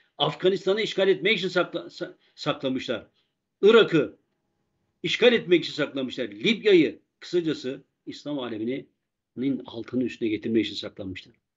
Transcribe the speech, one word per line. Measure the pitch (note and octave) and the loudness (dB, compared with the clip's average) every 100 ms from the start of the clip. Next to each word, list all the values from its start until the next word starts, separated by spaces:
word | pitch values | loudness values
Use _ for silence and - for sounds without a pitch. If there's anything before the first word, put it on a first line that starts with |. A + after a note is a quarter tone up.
| _ - | _ -4
Afganistan'ı | C#3+ - F3+ F#3+ F#3 G#3+ | -4 0 0 0 0 -2
işgal | G#3 - G3 | -2 2 2
etmek | E3 F3+ G#3+ | 2 2 0
için | F3+ | 0
sakla-, | F3+ E3 D#3+ A#2 | -2 -2 -4 -12
sa-, | - C3 - _ - | -12 -14 -14 _ -8
saklamışlar. | D3+ C#3 C3+ B2+ - G#2+ - _ _ _ _ _ | -6 -4 -4 -4 -4 -8 -8 _ _ _ _ _
Irak'ı | G3 A3+ E3 D#3+ A2 - _ _ _ _ _ _ _ _ | 6 8 6 4 0 -6 _ _ _ _ _ _ _ _
işgal | E3 - B3 | -6 2 4
etmek | A#3 D#3+ E3+ | 4 4 2
için | D#3 | 2
saklamışlar. | - C#3+ C3+ B2 A2+ A2 | -4 -4 -4 -6 -6 -8
Libya'yı, | G2+ E3 G3+ G#3 F3+ B2+ - _ _ | -2 -2 0 4 6 4 -2 _ _
kısacası | - F3 D#3+ C#3 B2+ D3+ - _ - | -6 -4 -2 -4 -6 -10 -14 _ -18
İslam | - C#3+ D3 | -14 -8 -8
aleminin | A#2+ A2 A#2 C#3 - _ _ _ _ A#2 C3+ B2+ - | -6 -6 -6 -6 -10 _ _ _ _ -4 -2 -2 -6
altını | A#2 A2 B2 | -12 -6 -4
üstüne | A#2+ - A2+ | -4 -4 -4
getirmek | G#2+ A2+ A2+ G#2 | -2 0 0 0
için | G#2 | -6
saklamışlar. | G2+ - F#2+ F2+ - _ _ | -12 -12 -12 -12 -14 _ _